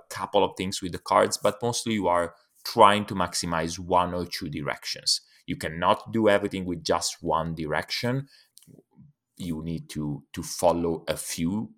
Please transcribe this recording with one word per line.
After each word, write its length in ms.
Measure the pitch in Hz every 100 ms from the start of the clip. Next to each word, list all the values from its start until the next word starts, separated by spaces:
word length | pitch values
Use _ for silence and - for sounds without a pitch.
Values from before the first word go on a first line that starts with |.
| -
couple 340 | - 95 101
of 80 | 92 -
things 240 | 95 -
with 120 | 92
the 60 | -
cards, 380 | - 98 101 -
but 240 | 104 -
mostly 320 | 117 117 120
you 140 | 107 90
are 280 | 87 85 - _ _
trying 420 | - 117 104 104 104
to 80 | 98
maximize 600 | 87 - 87 82 82 87
one 360 | 87 90 87
or 120 | 90 87
two 240 | - 85
directions. 720 | 73 67 - - - - - _ _ -
You 120 | 92
cannot 540 | 85 82 90 107 -
do 160 | 110 107
everything 380 | 101 101 95 90
with 180 | 85
just 340 | 85 85 - -
one 320 | 82 78 82
direction. 720 | 80 76 76 - - 120 135 139 _ _ - _ - _ _ - _ _ -
You 240 | 87 78
need 260 | 82 82 -
to, 340 | 76 76 71 -
to 100 | -
follow 640 | 82 - 87 85 85 82 -
a 80 | 76
few 560 | - - 82 104 -